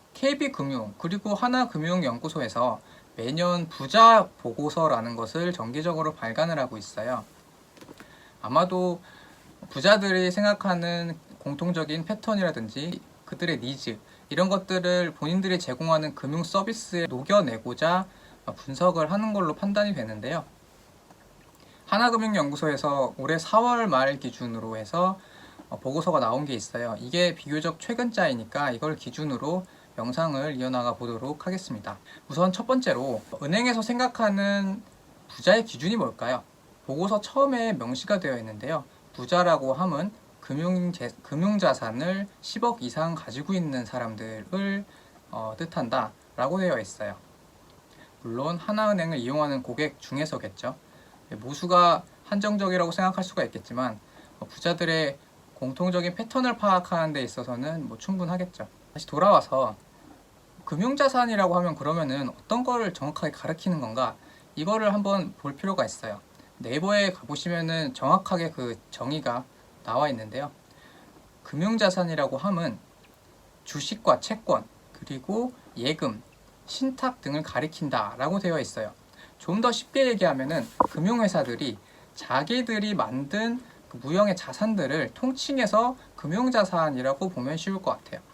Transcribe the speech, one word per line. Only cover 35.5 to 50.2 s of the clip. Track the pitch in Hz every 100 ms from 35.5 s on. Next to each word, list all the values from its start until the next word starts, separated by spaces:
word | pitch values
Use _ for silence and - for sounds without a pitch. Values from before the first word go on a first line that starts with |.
| 214
기준이 | 226 123 160 226
뭘까요? | 123 - 117 123 - - - - -
보고서 | 139 196 208
처음에 | - 269 277 247 226
명시가 | 208 233 127 - 202
되어 | 156 123
있는데요. | 110 107 123 156 - - -
부자라고 | - 123 180 180 156 131
함은 | 135 180 147 196 - - -
금융 | - 139 170 185 180
제-, | 175 120 -
금융자산을 | - 156 190 208 170 131 113 117 170 196 202 -
십억 | - 220 240 -
이상 | 123 156 165
가지고 | 165 - 120 151
있는 | 185 160 131
사람들을, | 113 127 113 110 110 110 101 185 196 196 202 - - - -
어, | 113 110 110
뜻한다라고 | 165 - 120 131 110 - - - 131 185
되어 | 185 127
있어요. | 104 - 104 - - - - - - - - - - -
물론 | 123 117 147 170
하나은행을 | 202 214 214 196 165 151
이용하는 | 117 147 147 135
고객 | 127 117 151 -
중에서겠죠. | - 135